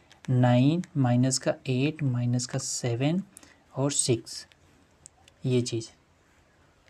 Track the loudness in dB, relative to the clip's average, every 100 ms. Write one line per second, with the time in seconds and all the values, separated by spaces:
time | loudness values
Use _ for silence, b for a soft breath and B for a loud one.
0 | b b -2 2 4 6 4 2 -2 -2
1 | 2 2 2 0 -2 -4 -2 -2 -2 -2
2 | -2 -2 0 -2 -2 -6 -6 -6 -4 -2
3 | 0 -2 -6 b b b b -4 -2 0
4 | 0 0 -4 -16 -18 _ _ _ _ _
5 | -20 _ _ _ 0 0 0 -4 -8 _
6 | _ _ _ _ _ _ _ _ _